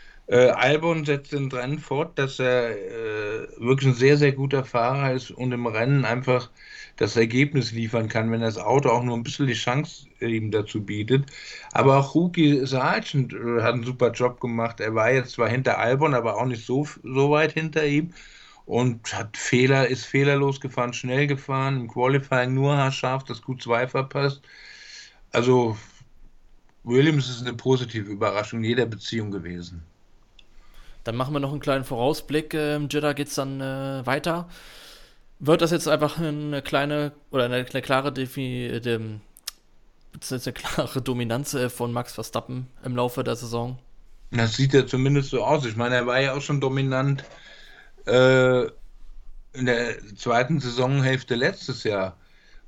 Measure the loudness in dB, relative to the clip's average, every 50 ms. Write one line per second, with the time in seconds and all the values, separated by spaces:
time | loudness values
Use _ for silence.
0 | -20 -20 -20 -20 -4 2 6 6 8 8 6 4 4 4 4 2 2 0 0 0
1 | 0 0 -2 -2 -2 -4 -4 -4 -4 -4 -4 -4 -4 -4 -6 -6 -6 -4 -4 -4
2 | -4 -4 -2 -2 -2 -2 -2 -2 0 2 2 2 2 0 -2 -6 -8 -10 -8 -8
3 | -6 -6 -4 -4 -4 -4 -6 -6 -8 -12 -10 -2 0 2 2 4 4 2 4 6
4 | 6 6 6 6 6 4 4 2 -2 -2 -2 -2 -2 -2 0 0 0 0 0 0
5 | 0 -2 -2 -2 -6 -8 -10 -6 -4 -4 -2 -2 -4 -2 -2 0 2 2 4 4
6 | 2 2 0 0 0 0 0 0 0 -4 -12 -20 -20 -20 -20 -20 -20 -18 -4 -2
7 | -2 2 4 2 2 4 4 2 2 4 2 0 0 0 -2 -4 -4 -2 -2 -2
8 | -2 -2 -2 0 0 0 0 0 0 -2 -2 -2 0 2 2 4 4 4 4 2
9 | 2 0 -2 -4 -4 -6 -4 -2 0 0 0 0 -2 0 0 0 -2 -4 -8 -18
10 | -20 -20 _ _ -4 -2 -2 -2 -2 0 0 -2 -2 -2 -4 -6 -6 -4 -6 -6
11 | 0 2 2 2 2 -2 -8 -18 -18 -18 -18 -18 -12 -2 0 4 6 6 6 6
12 | 4 2 2 2 2 2 4 4 6 6 6 4 2 0 0 0 0 0 0 -2
13 | -2 -2 0 0 0 -2 -4 -6 -4 -2 0 2 2 2 0 0 -2 -6 -2 0
14 | 0 0 2 2 0 0 0 -2 -6 -4 -2 -2 -2 -4 -4 -6 -6 -2 0 2
15 | 4 4 4 2 0 -2 -2 0 0 2 2 2 2 2 2 2 2 2 2 2
16 | 2 2 2 2 0 0 -2 -2 -2 -2 -4 -4 -4 -2 -2 -2 -2 -4 -8 -12
17 | -10 -4 0 2 4 4 4 4 2 2 0 -2 -4 -2 0 0 0 2 2 0
18 | 0 -2 -6 -14 -20 -20 -20 -20 -20 -20 -20 -20 _ -4 -2 0 0 0 0 -4
19 | -6 -8 -6 -6 -8 -8 -10 -8 -2 2 4 4 6 6 4 4 4 2 0 -4
20 | -4 -2 0 2 4 4 4 2 2 0 -2 -4 -8 -8 -4 -4 -4 -4 -4 -6
21 | -4 -2 0 0 0 0 -2 -4 -4 -4 -4 -2 -2 -2 -2 -2 -4 -6 -2 0
22 | 2 2 2 0 0 0 2 2 2 2 2 2 2 2 4 4 2 2 0 -2
23 | -2 -2 -2 -4 -6 -8 -12 -10 -8 -10 -10 -8 -2 0 0 2 2 0 -2 -2
24 | -2 -2 -2 -2 -2 -2 -2 -6 -12 -20 -20 -20 -20 -20 -20 -20 -20 -20 -20 -20
25 | -20 -20 -20 _ -10 -4 -2 2 4 4 4 4 4 0 -2 -6 -10 -18 -20 -20
26 | -20 -20 -20 -20 -20 -20 -20 -20 -20 -20 -20 -20 _ _ _ _ -4 2 4 6
27 | 6 6 4 2 0 -2 -6 -8 -6 -8 -8 -4 0 0 2 2 0 -4 -6 -6
28 | -6 -6 -4 -2 0 0 0 0 -2 -2 -4 -2 -2 0 2 2 0 -2 -4 -8
29 | -8 -6 -6 -4 -4 -4 -6 -8 -8 -8 -10 -10 -12 -12 -14 -16 -16 -18 _ _
30 | _ _ -20 -20 _ _ _ -20 -20 -20 -20 -20 -20 -20 -20 -20 -20 -18 -18 -10
31 | -8 -6 -4 -4 -2 -2 -2 -2 -2 -2 -4 -4 -2 -2 0 0 -2 -4 -4 0
32 | 0 0 0 -2 -4 -2 -2 -2 -2 -2 -4 -2 -2 -2 -2 -2 -2 -2 -2 0
33 | 0 0 0 -2 -4 -4 -4 -4 -4 -4 -6 -6 -6 -6 -6 -6 -6 -6 -6 -6
34 | -4 -2 -2 -2 0 -2 -2 -2 -6 -10 -14 -20 -20 -20 -20 -20 -20 -20 -20 -20
35 | -20 -20 _ -20 -20 -20 -18 -2 2 4 4 4 4 4 2 0 2 2 2 2
36 | 2 0 0 -2 -4 -4 -4 -4 -4 -4 -6 -6 -4 0 0 0 0 0 0 -2
37 | -2 -4 -6 -10 -12 -4 0 0 0 2 0 -2 -4 -4 -6 -6 -2 0 0 0
38 | 0 0 -2 -4 -6 -6 -6 -6 -6 -6 -6 -6 -6 -6 -6 -4 -2 -2 -2 -2
39 | -4 -6 -10 -12 -14 -20 _ -18 _ -16 -16 _ _ _ _ -20 -20 -20 _ _
40 | -20 -20 -20 -16 -10 -8 -8 -6 -6 -8 -10 -8 -8 -4 -2 -2 -4 -2 -4 -4
41 | -4 -2 -2 -2 -2 -2 -2 -4 -4 -4 -2 -2 -2 -2 -2 -4 -4 -4 -4 -4
42 | -6 -6 -10 -12 -10 -8 -8 -8 -8 -8 -10 -12 -12 -12 -16 -12 -10 -6 -2 -2
43 | -2 -2 -2 -4 -4 -4 -4 -6 -6 -6 -6 -6 -6 -6 -8 -12 -16 -20 -20 -20
44 | -20 -20 -20 -20 -14 -6 -2 0 0 0 0 0 2 4 4 4 4 4 0 0
45 | 2 2 2 2 0 0 -2 -2 0 2 2 0 0 -2 -4 -2 0 0 2 2
46 | 2 2 2 2 2 0 -2 -4 -4 -2 -2 0 0 0 0 0 0 0 0 0
47 | 2 0 0 -2 -4 -10 -20 -20 -20 -20 -20 -20 -20 -20 -20 -20 -20 -20 -20 -10
48 | -2 2 6 6 8 8 8 6 6 6 4 2 2 -2 -4 -10 -18 -18 -18 -16
49 | -16 -16 -14 -14 -14 -14 -14 -16 -16 -14 -8 -2 0 2 2 2 0 -2 -6 -8
50 | -14 -18 -16 -6 -2 2 2 2 2 2 0 -2 -2 -2 -2 0 0 2 2 2
51 | 2 2 0 0 -2 -2 -2 0 0 0 -2 -4 -8 -10 -8 -6 -4 -2 -2 -2
52 | -2 -4 -8 -12 -20 -20 -20 -20 _ _ -20 -20 -8